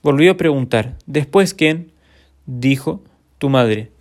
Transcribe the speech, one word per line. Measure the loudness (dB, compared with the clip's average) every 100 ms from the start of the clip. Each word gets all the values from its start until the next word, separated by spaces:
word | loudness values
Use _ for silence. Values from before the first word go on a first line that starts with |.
Volvió | 2 4 4
a | 4
preguntar: | 0 0 0 -2 -2 -10 -6
"¿Después | -4 0 0 0
quién?" | 0 -2 -2 -10 _ _ _ _ _ -14
Dijo: | -2 0 0 -4 -8 _ _ _ _
"Tu | -2
madre". | 2 2 -2 -6 _